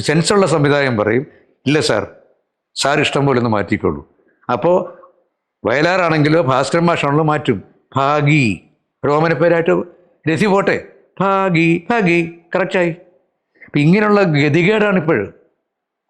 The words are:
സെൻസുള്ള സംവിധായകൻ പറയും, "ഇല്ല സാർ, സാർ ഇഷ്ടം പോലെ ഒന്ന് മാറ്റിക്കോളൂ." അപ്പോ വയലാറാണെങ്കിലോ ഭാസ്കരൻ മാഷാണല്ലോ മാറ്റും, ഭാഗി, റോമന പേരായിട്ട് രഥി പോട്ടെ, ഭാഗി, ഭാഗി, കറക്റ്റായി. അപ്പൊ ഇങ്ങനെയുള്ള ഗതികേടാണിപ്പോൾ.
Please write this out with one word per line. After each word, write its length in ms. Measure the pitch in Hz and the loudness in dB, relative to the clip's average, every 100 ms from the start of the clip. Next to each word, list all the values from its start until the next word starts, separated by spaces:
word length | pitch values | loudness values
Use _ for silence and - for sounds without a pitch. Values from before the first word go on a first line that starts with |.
സെൻസുള്ള 440 | 135 156 160 208 175 | -2 0 2 2 2
സംവിധായകൻ 520 | 156 143 143 139 110 | 2 2 2 0 0
പറയും, 280 | 104 120 147 - _ _ - | 0 -2 -4 -12 _ _ -2
"ഇല്ല 140 | 151 | 0
സാർ, 240 | - 110 95 - _ _ _ _ _ - | 0 -2 -4 -12 _ _ _ _ _ -6
സാർ 240 | 143 151 | -2 0
ഇഷ്ടം 260 | 135 147 139 | 0 0 0
പോലെ 140 | 123 | 0
ഒന്ന് 100 | 117 | 0
മാറ്റിക്കോളൂ." 520 | 104 98 104 90 71 - _ _ _ - | -2 -2 -4 -4 -6 -12 _ _ _ -6
അപ്പോ 240 | 123 170 185 - - - _ _ _ _ _ | -2 0 0 -2 -12 -20 _ _ _ _ _
വയലാറാണെങ്കിലോ 800 | 104 131 170 185 170 156 151 160 | -2 0 0 0 0 0 2 0
ഭാസ്കരൻ 440 | 135 131 139 170 170 | 2 0 0 0 0
മാഷാണല്ലോ 380 | 160 143 147 | 0 0 0
മാറ്റും, 400 | 156 151 143 98 - _ _ 135 | 0 -2 -2 -4 -8 _ _ -2
ഭാഗി, 480 | 135 151 143 151 117 85 - _ _ _ | 0 0 2 2 0 -4 -12 _ _ _
റോമന 300 | 131 151 165 | -2 0 0
പേരായിട്ട് 400 | 151 170 170 175 180 - - _ _ 151 | 0 2 2 0 -2 -4 -14 _ _ -4
രഥി 200 | 160 202 | 0 2
പോട്ടെ, 320 | 196 196 135 - - _ - | 2 0 -2 -6 -20 _ -6
ഭാഗി, 680 | 196 196 190 165 165 170 - | -2 0 0 0 0 0 -2
ഭാഗി, 300 | 233 180 170 165 - _ 180 | -2 0 0 -2 -10 _ -4
കറക്റ്റായി. 360 | 185 190 175 165 - _ _ _ _ _ - | -2 -2 -2 -4 -16 _ _ _ _ _ -6
അപ്പൊ 140 | 147 | 0
ഇങ്ങനെയുള്ള 420 | 147 202 214 202 | 2 2 2 2
ഗതികേടാണിപ്പോൾ. 960 | 185 143 147 160 175 214 208 185 156 123 92 - _ _ _ _ _ _ | 2 0 2 2 2 2 0 0 0 -2 -4 -12 _ _ _ _ _ _